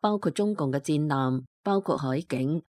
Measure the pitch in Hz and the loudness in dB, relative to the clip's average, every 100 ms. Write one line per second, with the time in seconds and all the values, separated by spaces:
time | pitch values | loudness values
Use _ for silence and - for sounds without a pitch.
0 | 214 208 180 - 208 208 143 135 139 151 | 2 2 0 0 0 0 0 -2 0 0
1 | 151 139 131 127 131 _ - 196 196 156 | 2 2 0 0 -6 _ 0 0 0 -2
2 | 139 131 170 127 131 160 | 0 -2 -2 -2 0 -2